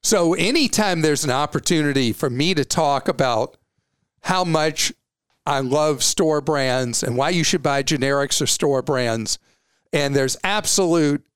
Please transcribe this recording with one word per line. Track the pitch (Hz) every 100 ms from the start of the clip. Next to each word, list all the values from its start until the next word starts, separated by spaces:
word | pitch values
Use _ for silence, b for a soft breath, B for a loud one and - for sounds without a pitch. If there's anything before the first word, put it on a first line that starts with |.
So | - 214 170
anytime | 180 180 302 269 - 208 175
there's | 156 143
an | 147
opportunity | 127 147 - - 165 147 135 123
for | 104 147
me | 120 156
to | 185
talk | 135 - 151 139 -
about | 156 131 113 127 _ _ _ _ _ _ _
how | - 185
much | 180 156 156 151 - - _ _ _ _
I | - 139
love | 131 143 151 135
store | - - 165 151
brands | 143 151 131 127 123 117
and | - 120
why | 143
you | 180
should | 160 180
buy | 147 139
generics | 139 147 135 139 139 -
or | 143
store | - 160 135
brands, | 127 135 120 113 107 - _ _ _ _ _
and | 151 143
there's | 139 135 -
absolute | 185 208 - - 185 165 151 143 _